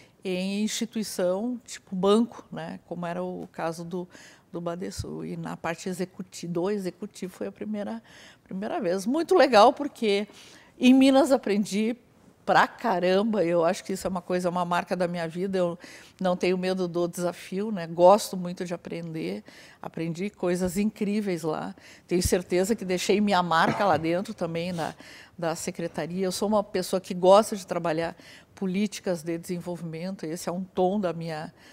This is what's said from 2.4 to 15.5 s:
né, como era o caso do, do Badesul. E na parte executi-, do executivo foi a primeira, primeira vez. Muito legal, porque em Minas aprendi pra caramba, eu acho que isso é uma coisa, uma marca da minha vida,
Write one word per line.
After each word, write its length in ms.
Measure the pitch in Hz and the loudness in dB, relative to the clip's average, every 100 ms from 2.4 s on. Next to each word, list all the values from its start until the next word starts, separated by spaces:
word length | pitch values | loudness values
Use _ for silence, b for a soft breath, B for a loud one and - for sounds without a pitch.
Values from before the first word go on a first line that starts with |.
| - | -14
né, 280 | 156 165 185 - | -12 -10 -12 -12
como 180 | 170 175 | -10 -6
era 180 | 175 | -6
o 240 | 180 180 175 | -6 -8 -12
caso 340 | - 165 165 170 | -8 -6 -6 -8
do, 240 | 180 175 B B B B | -10 -10 B B B B
do 80 | 175 | -10
Badesul. 640 | 170 170 196 - - 156 | -8 -6 -8 -8 -8 -8
E 140 | 165 175 | -10 -8
na 180 | 165 175 | -8 -8
parte 320 | 165 170 196 | -6 -6 -6
executi-, 600 | 175 180 - 180 - 170 | -6 -8 -10 -16 -12 -6
do 240 | 175 185 | -2 -2
executivo 600 | 214 185 - 208 - 185 | -2 -4 -8 -12 -10 -12
foi 160 | - 202 | -10 -12
a 40 | |
primeira, 500 | 196 208 214 208 226 - B B B | -10 -8 -8 -8 -10 -14 B B B
primeira 380 | - 190 208 349 | -12 -8 -6 -4
vez. 240 | 170 190 190 | -2 -2 0
Muito 300 | 302 339 370 | -2 4 6
legal, 360 | 262 220 233 | 8 8 8
porque 560 | 285 294 - 220 202 208 B B B B - | 6 -4 -4 0 0 -2 B B B B 2
em 140 | 254 | 6
Minas 380 | 262 269 269 294 | 8 8 6 6
aprendi 640 | 269 226 202 208 196 220 247 _ _ _ _ - | 2 2 -2 0 0 -2 -4 _ _ _ _ 2
pra 200 | 147 226 | 4 4
caramba, 800 | - 240 180 180 190 226 208 | 2 -2 2 4 4 2 2
eu 220 | 170 170 165 | 2 4 2
acho 180 | 185 | 0
que 80 | - | -4
isso 160 | 190 180 | -6 -4
é 20 | |
uma 120 | 185 | -6
coisa, 280 | - 180 180 | -4 -2 0
uma 140 | 180 | -2
marca 320 | 175 175 175 180 | 0 -2 -2 -2
da 100 | 180 | -2
minha 220 | 175 165 | -2 -6
vida, 300 | 170 196 | -4 -4